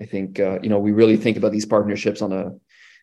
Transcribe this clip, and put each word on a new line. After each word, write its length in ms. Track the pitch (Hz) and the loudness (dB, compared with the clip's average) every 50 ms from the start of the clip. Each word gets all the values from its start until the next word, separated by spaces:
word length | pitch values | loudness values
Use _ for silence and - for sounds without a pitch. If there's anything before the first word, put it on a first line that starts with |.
I 40 | 104 | -12
think, 340 | - 101 98 95 95 95 101 | -8 -6 -6 -6 -6 -2 -2
uh, 200 | 98 95 95 95 110 | -2 0 -2 -2 -2
you 60 | 107 | 0
know, 100 | 104 101 | 0 2
we 140 | 101 104 104 | 2 2 4
really 240 | 110 113 110 110 | 6 6 6 6
think 200 | 107 - 117 107 | 4 2 0 0
about 140 | 101 104 107 | 0 0 -2
these 140 | 107 107 107 | 0 -2 -2
partnerships 560 | - 113 104 101 104 98 - - 107 104 - | 0 2 2 2 0 -2 -2 -2 -4 -4 -4
on 100 | 107 95 | -4 -4
a 200 | 95 95 87 90 - - _ _ _ _ - - _ _ | -4 -4 -6 -8 -10 -16 _ _ _ _ -20 -20 _ _